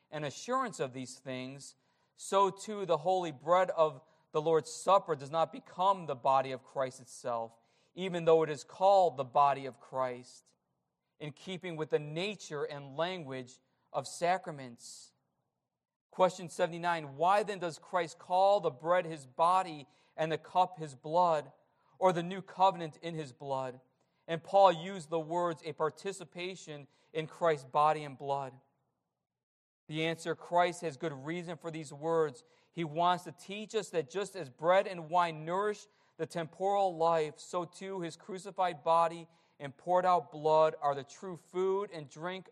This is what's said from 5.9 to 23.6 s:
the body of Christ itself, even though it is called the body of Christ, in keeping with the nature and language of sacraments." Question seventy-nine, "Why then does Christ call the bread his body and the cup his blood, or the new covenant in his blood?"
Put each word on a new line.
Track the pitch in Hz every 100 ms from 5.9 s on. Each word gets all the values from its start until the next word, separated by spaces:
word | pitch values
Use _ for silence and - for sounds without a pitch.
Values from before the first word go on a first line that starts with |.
| 190 156
the |
body | 131 135 135 135
of | 127
Christ | - 139 131 127
itself, | 120 - 127 117 113 - _ _ _ -
even | 185 175
though | 165 165
it | 156
is | 143
called | - - 190 196 175 135
the |
body | 127 147 143 135 131
of | -
Christ, | - 131 127 123 123 - _ _ _ _ _ _ _ -
in | 151
keeping | - - 180 180 160
with | 151
the | 156
nature | 147 156 202 196 - 147
and | 147 143 143 139
language | 170 185 135 131 123 - _ _ _
of | 143 131
sacraments." | - 170 185 180 147 127 117 - - - _ _ _ _ _ _ _ _ _ _
Question | - 185 180 175
seventy-nine, | - 180 170 170 165 147 135
"Why | 170 208
then | 202 196
does | 175 156
Christ | - 185 165 -
call | - 185 196 202
the | 165
bread | 131 160 180 165
his | 160 131
body | 143 165 185 180 151 131 _ _ -
and | 160
the | 151
cup | - 185 185 180
his | 156
blood, | 131 151 170 180 156 135 - _ _ _ -
or | 185
the | 175
new | 170 196
covenant | - - 190 175 160 -
in | 170
his | 160 143
blood?" | 123 143 131